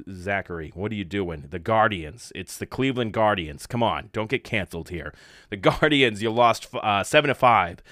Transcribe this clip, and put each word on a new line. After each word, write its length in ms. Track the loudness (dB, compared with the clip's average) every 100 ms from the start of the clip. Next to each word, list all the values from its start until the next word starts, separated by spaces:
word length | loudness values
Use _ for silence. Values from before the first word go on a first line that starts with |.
| -16
Zachary, 640 | -10 -4 -4 -4 -10 -10
what 180 | -8 -6
are 40 | -6
you 80 |
doing? 440 | -6 -4 -4 -8 -10
The 100 | -8
Guardians. 720 | 0 2 2 0 -10 -16 -14
It's 240 | -14 -12 -10
the 80 | -8
Cleveland 460 | -2 -2 -2 -2
Guardians. 560 | 2 2 2 -4 -10 -6
Come 160 | -2
on, 260 | 0 -2 -6
don't 160 | -6 -2
get 140 | -4
canceled 440 | -2 -4 -4 -8 -10
here. 240 | -10 -10 -16 -20 -20 -12
The 80 | 0
<laughs> 0 |
Guardians, 640 | 0 4 4 6 4 2
you 80 | 0
lost, 420 | 4 4 4 -4
uh, 300 | -4 0 0
seven 240 | 4 4 4
to 80 | 4
five. 480 | 4 6 2 -4 -18